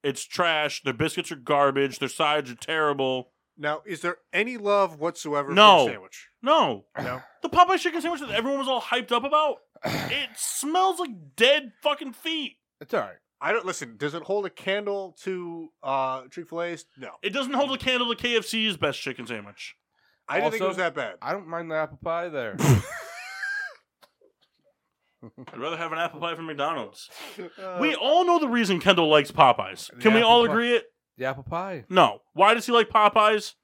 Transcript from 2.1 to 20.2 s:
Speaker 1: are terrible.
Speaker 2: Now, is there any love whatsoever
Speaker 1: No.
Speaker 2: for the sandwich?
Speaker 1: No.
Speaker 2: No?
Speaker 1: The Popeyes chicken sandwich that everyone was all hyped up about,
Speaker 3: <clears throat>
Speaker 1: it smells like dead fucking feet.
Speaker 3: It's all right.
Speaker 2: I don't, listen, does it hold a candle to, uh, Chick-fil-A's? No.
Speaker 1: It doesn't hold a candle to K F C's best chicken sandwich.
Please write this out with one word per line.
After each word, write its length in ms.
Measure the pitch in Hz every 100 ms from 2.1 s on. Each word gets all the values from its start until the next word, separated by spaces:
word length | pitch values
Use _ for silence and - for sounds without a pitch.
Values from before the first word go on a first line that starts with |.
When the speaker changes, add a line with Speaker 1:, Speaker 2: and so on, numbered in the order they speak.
| - 147 151 131
Speaker 1:
are 40 | 120
terrible. 760 | - 160 151 139 131 131 123 _ _ _
Speaker 2:
Now, 240 | 147 156 208
is 160 | 165
there 160 | 175 175 _
any 240 | 175 226 247
love 440 | 202 202 190 156
whatsoever 520 | 160 165 151 147 139
Speaker 1:
No. 260 | 175 214 180
Speaker 2:
for 40 | 120
the 60 |
sandwich? 340 | 113 95 - - _
Speaker 1:
No. 420 | 247 311 180 104 _ -
Speaker 2:
No? 240 | 135 127 - _
Speaker 1:
The 60 | -
Popeyes 300 | 320 359 370
chicken 200 | 359 320
sandwich 180 | 311 330
that 100 | 269
everyone 280 | 208 240 277
was 80 | 269
all 140 | 254
hyped 280 | - 240 240
up 120 | 240
about, 320 | 269 302 302 - _
Speaker 3:
<clears throat> 140 | _
Speaker 1:
it 440 | - - - 269 254 220
smells 640 | - - 285 339 381 349
like 100 | 339 196 147 -
dead 360 | 240 294 262 _
fucking 300 | 294 285 277
feet. 460 | 226 320 320 277 _ _ _
Speaker 3:
It's 140 | 147
all 60 | 208
right. 160 | 101 87 _ _
Speaker 2:
I 120 | 147
don't, 140 | 220 185
listen, 300 | 170 127 110
does 160 | 143
it 80 | 160
hold 240 | 151 202 190
a 40 |
candle 640 | - - 196 202 202 190 _
to, 460 | - 185 175 170 160 _
uh, 400 | 139 135 131 131 127
Chick-fil-A's? 560 | - 165 170 175 165 - _
No. 120 | 123 -
Speaker 1:
It 80 | 208
doesn't 180 | 220 262
hold 180 | 277 285
a 40 | 262
candle 300 | 262 254 240
to 20 | 226
K 140 | 240 233
F 80 | -
C's 300 | 226 220 170
best 200 | 151 131
chicken 260 | - 127 117
sandwich. 500 | 113 101 98 - _ _ _ _ _